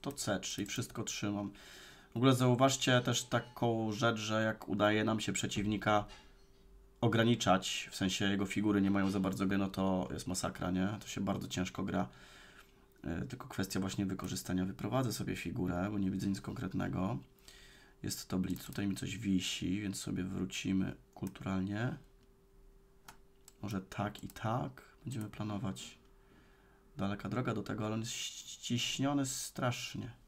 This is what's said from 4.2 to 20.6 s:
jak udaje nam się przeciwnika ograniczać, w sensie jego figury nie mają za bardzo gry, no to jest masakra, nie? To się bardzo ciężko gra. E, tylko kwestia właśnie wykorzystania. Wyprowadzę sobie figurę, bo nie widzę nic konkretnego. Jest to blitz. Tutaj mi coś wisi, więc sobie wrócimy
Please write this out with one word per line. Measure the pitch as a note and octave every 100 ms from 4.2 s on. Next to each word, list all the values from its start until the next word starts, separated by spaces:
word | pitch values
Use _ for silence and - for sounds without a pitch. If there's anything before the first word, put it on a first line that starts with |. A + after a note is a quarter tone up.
| G#2+ A2
jak | A2 G#2+ -
udaje | G#2 G#2 G#2+
nam | A2 A2
się | -
przeciwnika | F#2+ G#2 - G#2 G#2 A2+ G#2 G#2 - - - - - - - - -
ograniczać, | A#2 A2+ A2+ A#2 G2+ F#2 - - -
w | -
sensie | F#2+ F#2 G2+
jego | G2 G2+
figury | F#2+ G#2+ G2+
nie | G2
mają | G2 F#2+
za | G2+
bardzo | F#2+ F#2+ G2
gry, | G2
no | G2
to | F#2+ F#2+ F#2 -
jest | D2+ -
masakra, | F2 F2+ - F2+
nie? | F#2 F#2+ G#2+
To | -
się | -
bardzo | G2 F#2+ -
ciężko | - F#2 -
gra. | G2 F#2 - - - - - - - - - -
E, | - E2+
tylko | - - -
kwestia | - F#2+ F#2
właśnie | F#2+ G2 G2
wykorzystania. | F#2+ F#2 F#2 - F#2 F#2+
Wyprowadzę | F#2+ G#2 B2 B2+
sobie | G2 F#2+ F#2
figurę, | F2 - F2+ F2 G2
bo | G#2+
nie | F#2+
widzę | G2 G2
nic | G2
konkretnego. | - G2 F#2+ F#2+ F#2 F2+ F#2+ C3 - - - - - - - -
Jest | G2 - -
to | F#2
blitz. | F#2 F2+ -
Tutaj | - G2+
mi | F#2+
coś | F2+ F#2
wisi, | G2+ F#2 - - F2 G2
więc | G2+ F#2+
sobie | - G2
wrócimy | F#2 F#2+ F#2 -